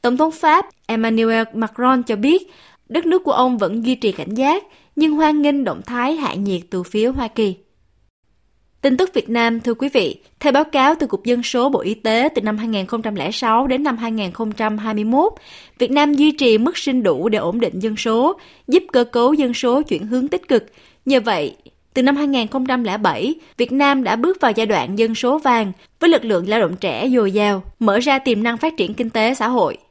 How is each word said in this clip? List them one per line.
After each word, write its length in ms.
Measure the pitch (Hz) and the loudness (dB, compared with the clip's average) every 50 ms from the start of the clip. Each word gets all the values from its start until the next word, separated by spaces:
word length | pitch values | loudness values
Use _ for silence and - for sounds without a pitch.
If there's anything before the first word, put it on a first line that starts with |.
Tổng 140 | - 240 247 | 0 0 2
thống 140 | 254 302 320 | 2 0 0
Pháp 360 | 311 - - 302 311 359 403 - _ _ _ | 0 0 2 4 4 4 2 -2 _ _ _
Emmanuel 580 | - 220 226 220 226 220 220 226 226 226 226 226 226 - | -6 -4 -2 0 0 2 2 2 2 2 0 -2 -2 -4
Macron 480 | 226 226 214 - - 247 254 262 247 | -6 -6 -6 -4 0 2 2 2 2
cho 140 | 247 - 220 | 0 -2 -4
biết, 340 | 202 214 277 330 381 - - - _ - - _ _ _ _ | 0 2 2 2 2 0 -6 -20 _ -20 -20 _ _ _ _
đất 180 | 233 330 339 | -4 -2 0
nước 180 | 339 339 370 370 | 2 0 2 2
của 80 | 320 | 0
ông 260 | - - 254 254 247 220 | 2 2 2 2 2 0
vẫn 280 | 202 165 202 226 226 | -2 -2 -2 -2 -2
duy 80 | 240 254 | -2 -2
trì 180 | 254 - 208 | 0 -2 -4
cảnh 220 | 190 - - - 208 | -4 -4 -8 -8 -4
giác, 300 | 240 269 285 320 403 415 - _ _ _ _ _ | 0 2 2 0 0 -2 -10 _ _ _ _ _
nhưng 160 | 294 311 320 | 0 2 2
hoan 300 | 302 302 311 302 302 302 | 2 2 2 2 2 2
nghênh 220 | 285 294 285 285 262 | 2 2 2 0 -2
động 180 | 202 156 - 196 | -4 -4 -6 -10
thái 280 | - 247 240 240 269 320 | -8 -6 -4 -2 -2 -2
hạ 200 | 320 285 196 - | -2 -4 -6 -4
nhiệt 260 | 190 202 202 190 175 175 _ | -4 -4 -4 -4 -4 -6 _
từ 120 | - 185 | -8 -8
phía 240 | 180 - - 214 220 | -8 -4 -2 -2 0
Hoa 220 | 247 262 277 254 214 | 0 -2 -4 -6 -6
Kỳ. 260 | - - 220 202 185 - _ _ _ _ _ _ _ _ _ _ _ _ _ _ _ _ _ _ _ _ _ _ _ _ | -2 -2 -2 -2 -2 -6 _ _ _ _ _ _ _ _ _ _ _ _ _ _ _ _ _ _ _ _ _ _ _ _
Tin 160 | - 277 269 | 0 0 2
tức 140 | 254 370 370 - | 2 0 0 0
Việt 160 | - - - | -4 -4 -2
Nam, 300 | 226 240 233 233 233 226 | -2 0 0 0 -2 -2
thưa 140 | 220 240 226 | -2 -4 -4
quý 140 | 233 262 285 | -2 -4 0
vị, 320 | - 254 190 139 - - _ _ _ _ | 0 0 0 0 -4 -8 _ _ _ _
theo 120 | - 294 | -2 2
báo 120 | 254 277 311 | 2 2 0
cáo 300 | 311 - 277 254 277 330 330 | 2 0 2 2 2 2 0
từ 80 | 320 | -2
Cục 180 | 240 - 196 - | -4 -4 -4 0
Dân 180 | 233 240 247 | -2 -2 0
số 260 | 240 - - 247 240 277 | -2 -2 -2 0 0 2
Bộ 120 | 277 285 | 0 0
Y 140 | - 185 220 | -2 -4 -6
tế, 340 | 214 - 220 220 233 247 311 311 | -4 -2 0 2 2 2 0 0
từ 80 | 233 | -2
năm 160 | 202 214 214 214 | -2 -2 -4 -4
hai 100 | 226 226 | -4 -4
nghìn 180 | 220 202 185 | -4 -4 -4
không 160 | 185 - 226 | -4 -6 -6
trăm 120 | 226 226 208 | -4 -6 -6
lẻ 160 | 190 139 170 | -4 -6 -6
sáu 360 | 220 - - 226 220 233 262 | -6 -4 0 2 2 2 2
đến 160 | 269 254 262 | 2 0 0
năm 140 | 294 294 247 | 0 -2 -2
hai 140 | 226 233 233 | -4 -4 -6
nghìn 220 | 226 220 202 180 | -4 -4 -4 -6
không 200 | 175 - 226 214 | -6 -6 -6 -6
trăm 260 | 208 - 220 220 214 214 | -4 -4 -4 -2 -2 -4
hai 160 | 208 226 220 | -4 -4 -4
mươi 100 | 208 214 | -2 -2
mốt, 280 | 220 240 277 339 440 - - - - - - - - _ _ | 2 2 2 2 2 0 -4 -20 -20 -20 -20 -20 -20 _ _
Việt 120 | 247 226 | -2 0
Nam 240 | 262 294 294 294 294 | 2 2 2 2 4
duy 180 | 269 294 311 | 4 4 2
trì 260 | 294 302 277 240 220 214 | 2 2 4 4 4 4
mức 200 | 233 320 370 - | 2 0 -2 -2
sinh 240 | - 285 262 254 | -4 0 0 2
đủ 260 | 220 190 151 131 165 226 | 2 2 0 0 0 0
để 100 | 208 - | 0 0
ổn 220 | - 170 185 233 | -2 -2 -2 -2
định 200 | 233 190 - 185 | -2 -2 -4 -4
dân 160 | 196 220 214 | -6 -4 -4
số, 440 | 208 - 233 220 226 254 311 381 - - - - _ _ - | -4 -2 0 2 2 2 2 0 -2 -10 -20 -20 _ _ 0
giúp 140 | 254 370 381 - | 0 0 0 2
cơ 120 | - 262 247 | 0 0 0
cấu 280 | 240 - 240 240 262 | 2 2 2 4 4
dân 220 | 302 294 277 247 240 | 4 2 0 0 -2
số 280 | - - 247 240 285 | -2 0 2 2 2
chuyển 240 | 302 - 196 151 196 | 0 0 -4 -4 -4
hướng 220 | 214 240 254 254 285 | -4 -2 -2 -2 -2
tích 200 | - 359 - - | -4 -6 -2 0
cực. 180 | 277 220 208 - _ _ _ _ _ _ _ | 0 0 0 -2 _ _ _ _ _ _ _
Nhờ 160 | 262 277 254 | 0 0 2
vậy, 360 | 202 233 202 165 147 135 - _ _ - _ _ _ _ _ | 2 0 -2 -2 -2 -6 -8 _ _ -20 _ _ _ _ _
từ 80 | 262 | 0
năm 140 | 247 269 285 | 2 2 2
hai 100 | 277 294 | 2 0
nghìn 220 | 285 277 254 233 220 | 0 0 -2 -2 -2
không 180 | - 269 254 | -4 -4 -2
trăm 180 | 262 254 247 240 | -2 -2 -2 -2
lẻ 140 | 202 185 214 | -4 -4 0
bảy, 360 | 208 185 147 107 - 254 330 - - - _ | 0 -2 0 0 -4 -4 -4 -6 -10 -20 _
Việt 160 | - 247 240 | -4 -4 -2
Nam 320 | 247 269 285 277 277 269 254 | 0 2 2 2 2 0 0
đã 120 | 190 214 | -2 -2
bước 240 | 233 240 349 381 - | 0 0 -2 0 2
vào 120 | - 240 | 0 0
giai 140 | 214 220 220 | 2 0 0
đoạn 320 | 208 214 165 123 139 190 202 | 0 0 -2 -2 -4 -2 0
dân 160 | 226 226 226 | 0 0 0
số 240 | - - 247 277 311 | -2 0 0 0 0
vàng 340 | 302 269 240 226 220 190 185 _ - _ _ _ | 2 2 2 2 0 -2 -6 _ -16 _ _ _
với 100 | 320 339 | 2 2
lực 140 | 330 277 - | 2 2 2
lượng 240 | 226 208 175 180 196 | 0 -2 0 0 0
lao 120 | 214 233 | 0 0
động 160 | 208 160 180 | 0 0 -2
trẻ 320 | 185 - 185 131 110 175 269 | -4 -4 -4 -4 -2 -2 0
dồi 240 | 254 247 214 196 | 2 2 2 2
dào, 300 | 190 208 208 208 202 190 185 - - _ | 0 0 0 0 0 -2 -6 -12 -8 _
mở 200 | 226 214 - - | 0 2 2 2
ra 200 | 247 294 269 269 | 2 2 0 2
tiềm 240 | 269 262 233 202 | 2 0 0 0
năng 160 | 220 233 233 226 | 0 -2 -2 -2
phát 180 | - 320 320 | -2 -4 -2
triển 180 | - 190 175 214 | -2 -4 -4 -2
kinh 160 | - 240 226 | -6 -6 -4
tế 240 | - 226 214 226 269 | -2 0 0 0 0
xã 140 | - 214 226 | 0 -2 0
hội. 280 | 254 247 185 143 - - _ _ | 2 0 0 0 -2 -8 _ _